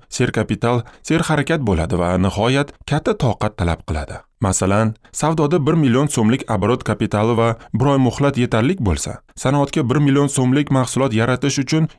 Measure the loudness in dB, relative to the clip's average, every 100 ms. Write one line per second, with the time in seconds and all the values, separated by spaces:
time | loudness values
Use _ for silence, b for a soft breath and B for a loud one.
0 | -6 -4 -2 -2 -2 -2 0 -2 -4 B
1 | -2 -2 0 -2 0 -2 0 -2 -2 -2
2 | 0 0 0 0 0 0 -2 -8 -6 -4
3 | -2 -2 -2 -2 -4 -2 -4 -4 -6 -8
4 | -8 -12 -16 -6 -2 0 0 2 0 -2
5 | b -4 -2 0 0 0 2 2 2 2
6 | 0 2 2 2 0 -2 0 0 -2 -2
7 | -2 0 0 2 0 -2 B -2 2 2
8 | 2 2 0 0 0 2 0 0 0 -2
9 | -4 -12 _ -6 -2 0 0 0 0 2
10 | 2 4 2 2 2 2 2 0 0 0
11 | 0 0 0 0 -2 -2 0 0 -2